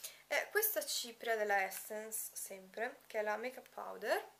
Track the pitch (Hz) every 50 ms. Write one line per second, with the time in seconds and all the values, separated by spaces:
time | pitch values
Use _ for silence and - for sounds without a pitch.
0 | - - - - - - 302 - - - - 403 453 - - 311 302 - - -
1 | - 240 226 - - 233 226 214 208 208 202 196 190 190 - - - - 214 214
2 | 214 220 220 - - - - - - - 196 190 190 190 - 214 226 262 285 -
3 | - - - 220 214 214 208 214 226 254 254 - - - - - - 190 190 185
4 | 202 233 320 - - - - _